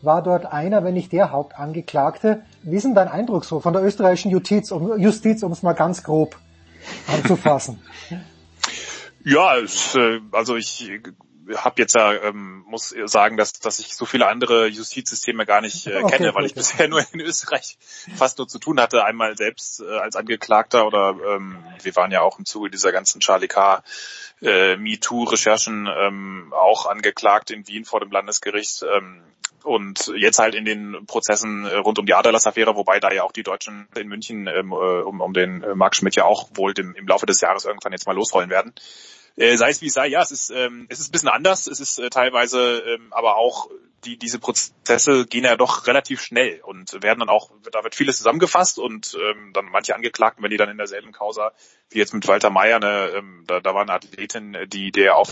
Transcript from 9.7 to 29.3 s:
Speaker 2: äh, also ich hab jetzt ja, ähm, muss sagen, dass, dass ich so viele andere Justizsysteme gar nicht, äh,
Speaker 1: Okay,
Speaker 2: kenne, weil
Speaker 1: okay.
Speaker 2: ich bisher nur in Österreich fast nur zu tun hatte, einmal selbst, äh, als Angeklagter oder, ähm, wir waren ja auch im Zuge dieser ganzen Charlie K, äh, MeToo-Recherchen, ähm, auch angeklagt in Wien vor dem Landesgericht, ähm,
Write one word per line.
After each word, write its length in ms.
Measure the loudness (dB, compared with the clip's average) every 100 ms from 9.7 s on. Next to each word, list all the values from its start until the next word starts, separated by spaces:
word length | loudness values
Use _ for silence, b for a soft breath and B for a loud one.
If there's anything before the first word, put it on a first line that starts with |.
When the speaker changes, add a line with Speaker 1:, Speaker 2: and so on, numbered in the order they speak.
| -4 0 4
Speaker 2:
äh, 260 | 4 2 -2
also 240 | -2 -2 -4
ich 340 | -4 -10 -14 -14 -16 -20 _ _ -12
hab 240 | -4 -4 0
jetzt 180 | 2 4
ja, 180 | 4
ähm, 500 | 2 -4 -8 -14 -18 -14
muss 280 | -12 -12 -10 0
sagen, 300 | 4 4 2
dass, 160 | -2
dass 280 | -2 -6 -6
ich 180 | -10 -10
so 80 | -4
viele 220 | 2 2
andere 400 | 2 2 4 2
Justizsysteme 760 | -2 -12 -10 -8 -6 -6 -4 2
gar 140 | 2
nicht, 280 | 0 -10 -6
äh, 120 | -2
Speaker 1:
Okay, 140 | 0 2
Speaker 2:
kenne, 140 | 0
weil 140 | 0
Speaker 1:
okay. 20 | -4
Speaker 2:
ich 100 | -2
bisher 320 | -4 0 0
nur 140 | 0 -2
in 80 | -8
Österreich 580 | -8 -8 -4 -6 -6 -20 B B B -2
fast 220 | -2 0
nur 100 | -12
zu 120 | -10
tun 200 | -4 2
hatte, 240 | 4 4
einmal 320 | 2 0 -2 -2
selbst, 460 | -4 -4 -14 -14
äh, 160 | -8 -6
als 180 | -6 -6
Angeklagter 720 | -6 -6 2 2 4 2 4
oder, 300 | 4 2 0 -4 -4
ähm, 220 | -6 -14 -18 -12
wir 140 | -4 0
waren 140 | 2
ja 100 | 4
auch 180 | 2 0
im 60 | -12
Zuge 240 | -8 -8
dieser 240 | -2 0
ganzen 260 | 2 -2 0
Charlie 300 | 2 2 2
K, 340 | 4 4 4 B B B B B _
äh, 360 | 2 4 4 2
MeToo-Recherchen, 1120 | -4 -4 -4 -2 0 0 2 2 0 -4 -6
ähm, 600 | -2 -2 -2 -12 -14 -8 2
auch 280 | 4 4 0
angeklagt 640 | -2 -2 0 2 2 2
in 160 | -16 -14
Wien 160 | -14
vor 160 | -6 -6
dem 120 | -2
Landesgericht, 720 | -4 -4 -6 -4 -4 -6 -8
ähm, 400 | -2 -2 -2 -20 _